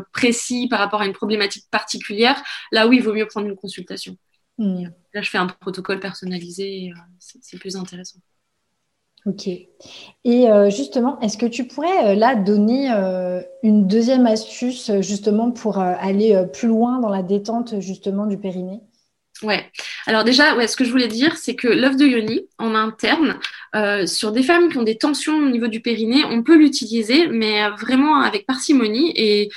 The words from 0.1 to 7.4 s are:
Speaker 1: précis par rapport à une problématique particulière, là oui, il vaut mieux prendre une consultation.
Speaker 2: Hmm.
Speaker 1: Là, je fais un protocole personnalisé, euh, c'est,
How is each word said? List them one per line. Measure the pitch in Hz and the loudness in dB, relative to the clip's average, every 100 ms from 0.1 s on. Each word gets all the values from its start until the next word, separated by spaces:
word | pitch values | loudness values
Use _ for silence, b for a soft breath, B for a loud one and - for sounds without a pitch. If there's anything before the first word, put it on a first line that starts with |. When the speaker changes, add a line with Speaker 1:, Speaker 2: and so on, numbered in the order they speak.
Speaker 1:
précis | - 254 233 - 247 247 | -2 0 0 -4 -6 -4
par | 226 | -2
rapport | 202 208 | -2 -2
à | 196 | -4
une | |
problématique | 190 208 214 202 - _ | -4 -4 -2 -2 -6 _
particulière, | 220 - 214 - 208 233 277 B B B | -8 -6 -10 -8 0 0 0 B B B
là | 220 220 | 0 4
oui, | 254 | 4
il | |
vaut | 214 | 2
mieux | 214 214 | -2 -4
prendre | 214 208 | -6 -8
une | 196 | -8
consultation. | 196 190 180 190 - 185 _ _ _ - | -12 -14 -14 -14 -16 -18 _ _ _ -6
Speaker 2:
Hmm. | 208 180 180 165 _ | -4 -4 -8 -14 _
Speaker 1:
Là, | 208 | -10
je | 196 | -6
fais | 202 | -4
un | 185 | -4
protocole | - - 180 185 190 | -6 -12 -10 -8 -6
personnalisé, | 196 190 185 180 175 175 196 190 185 | -8 -10 -10 -10 -10 -10 -10 -10 -12
euh, | 175 170 _ | -16 _ _
c'est, | - - | -20 -20